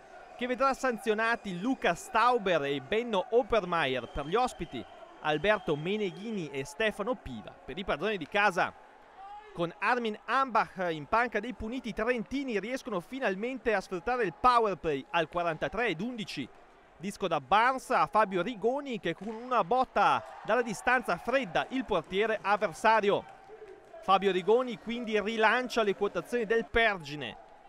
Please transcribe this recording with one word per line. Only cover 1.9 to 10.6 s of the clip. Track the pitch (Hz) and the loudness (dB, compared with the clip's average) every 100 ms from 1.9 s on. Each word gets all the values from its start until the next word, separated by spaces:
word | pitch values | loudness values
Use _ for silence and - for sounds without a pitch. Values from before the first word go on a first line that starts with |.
| 165 | 0
Stauber | - 226 247 240 190 160 | 0 4 4 4 2 2
e | 139 143 | 2 -2
Benno | 131 220 240 196 - | -2 -2 0 -2 2
Obermeier | 233 208 226 175 170 139 127 113 | 2 4 2 2 0 2 0 -4
per | 151 143 | -6 0
gli | 220 | 2
ospiti, | 254 - 165 120 - - - - | 2 -2 -8 -10 -10 -16 -20 -6
Alberto | 156 151 196 208 175 147 | -2 2 2 2 0 -2
Meneghini | 170 214 196 165 226 208 147 | -2 -2 -4 -6 -6 -6 -4
e | 139 | -6
Stefano | 135 - 220 208 202 254 | -6 -2 -2 -2 -4 -4
Piva | 139 110 - | -8 -12 -14
per | - - 151 | -16 -12 -8
i | |
padroni | - 147 208 196 | -4 -2 -2 -4
di | 143 | -2
casa. | 202 208 175 123 - - - - - - - - | 2 2 2 -2 -4 -20 -20 -20 -18 -16 -16 -12
Con | 165 175 - | -6 -6 -2
Armin | 208 247 226 208 - | 0 0 -2 -6 -2
Ambach | 254 269 214 | 0 2 0